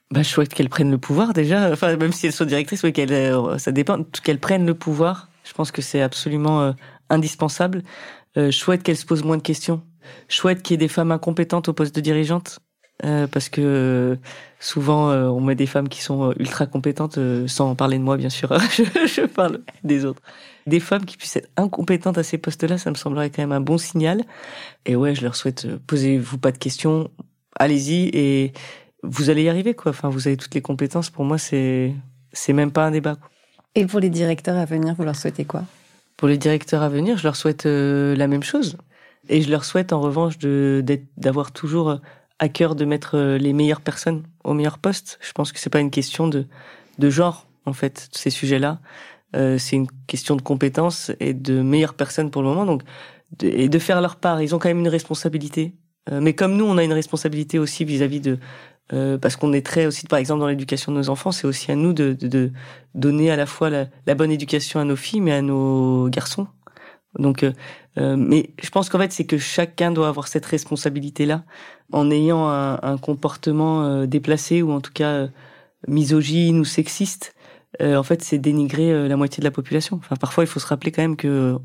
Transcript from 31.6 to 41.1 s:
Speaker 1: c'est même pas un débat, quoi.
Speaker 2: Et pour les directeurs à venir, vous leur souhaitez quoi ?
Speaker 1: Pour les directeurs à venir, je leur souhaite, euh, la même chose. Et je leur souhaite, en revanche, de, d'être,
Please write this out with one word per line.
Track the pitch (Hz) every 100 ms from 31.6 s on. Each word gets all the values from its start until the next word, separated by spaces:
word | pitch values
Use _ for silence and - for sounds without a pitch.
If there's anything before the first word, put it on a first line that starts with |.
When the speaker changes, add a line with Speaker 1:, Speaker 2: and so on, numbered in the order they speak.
| 131 131 127 139 - _ _
Speaker 1:
c'est | - -
même | 143 147
pas | 147 156
un |
débat, | 156 147 147
quoi. | - _ _ _ _ 220
Speaker 2:
Et | 190
pour | 208
les | 185
directeurs | 165 170 160 - 180
à |
venir, | 160 160 160 165
vous |
leur | 156 147
souhaitez | 165 151 147
quoi ? | 156 180 _ _ _ _ -
Speaker 1:
Pour | 143
les | 143
directeurs | 151 151 - 156
à | 151
venir, | 143 180 220
je |
leur | 156 139
souhaite, | 156 147 151
euh, | 143 139 143 143 139
la | 143
même | 143
chose. | 139 294 208 - - _ - _ -
Et | 156
je | 143
leur | 151 -
souhaite, | 185 185
en | 156
revanche, | 143 143 170 165
de, | 143 139 139 135 135
d'être, | 139 -